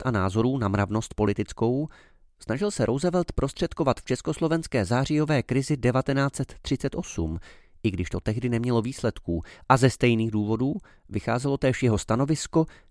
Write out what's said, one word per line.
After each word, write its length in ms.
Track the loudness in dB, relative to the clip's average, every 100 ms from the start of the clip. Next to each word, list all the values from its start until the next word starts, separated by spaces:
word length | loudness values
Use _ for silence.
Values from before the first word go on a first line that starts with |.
a 60 | -2
názorů 480 | 0 0 2 0 0
na 100 | 0
mravnost 460 | 0 0 -2 -4
politickou, 720 | -2 0 0 -4 -2 -2 0 -4 -10 -20 _ _ _
snažil 320 | -6 -2 -2
se 160 | 0 0
Roosevelt 460 | 0 0 0 -2
prostředkovat 680 | -2 -4 -2 -4 0 0 0
v 40 |
československé 800 | -2 -4 -2 -2 0 0 0 -2
zářijové 580 | 0 0 2 0 2 0
krizi 340 | 0 0 0 0
devatenáct 600 | 2 2 2 0 0 -2
set 180 | -8 -8
třicet 320 | -4 -2 -2
osm, 440 | -4 -6 -4 -4 -4 -10 -20 -20 -4
i 80 | -2
když 180 | -2 -2
to 120 | -4
tehdy 280 | -2 -2 0
nemělo 340 | 0 0 0
výsledků, 600 | 0 -2 -4 -4 -4 -4 -6 -4 2
a 80 | 6
ze 140 | 6
stejných 400 | 4 2 4 2
důvodů 440 | 0 0 0 -2 -4 -10 -20 -8
vycházelo 480 | -6 -4 -2 -2 0
též 260 | 0 2
jeho 160 | 2 2
stanovisko 680 | 2 0 2 -2 0 0 0 -2 -12